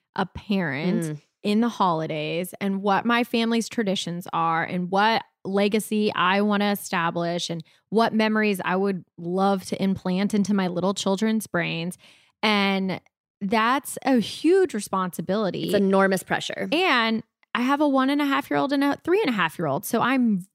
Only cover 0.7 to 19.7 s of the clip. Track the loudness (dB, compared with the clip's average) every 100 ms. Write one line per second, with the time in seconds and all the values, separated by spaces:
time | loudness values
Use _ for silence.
0.7 | -2 -2 -2 -2 -8 _ _ 0 2 2
1.7 | 2 2 2 -2 -4 -4 -4 -6 -6 -4
2.7 | -2 0 2 2 0 0 0 0 0 -2
3.7 | -2 -2 -2 -4 -8 -6 -2 0 0 -2
4.7 | -4 -2 2 2 2 -4 _ -4 0 2
5.7 | 0 -2 0 0 2 2 2 2 2 0
6.7 | -2 -4 -2 -2 -2 -2 -4 -4 -8 -10
7.7 | _ -2 0 2 2 2 2 0 0 0
8.7 | 0 0 -2 -8 -12 -4 0 2 2 -2
9.7 | -2 0 0 -2 -2 0 0 2 0 0
10.7 | 0 -2 0 0 0 0 -2 -2 -4 -2
11.7 | -4 -6 -10 -16 _ _ _ 0 2 2
12.7 | 0 -2 -6 _ _ _ -8 0 2 2
13.7 | 0 -2 -4 2 2 2 0 2 4 2
14.7 | -2 -4 -4 -4 -4 -2 -2 -2 -2 0
15.7 | 2 4 4 4 2 0 -4 -4 -6 -2
16.7 | 0 2 2 2 -2 -4 _ _ -2 0
17.7 | 2 2 2 2 0 0 -2 -2 -2 0
18.7 | 0 0 0 0 2 2 0 -2 -2 -2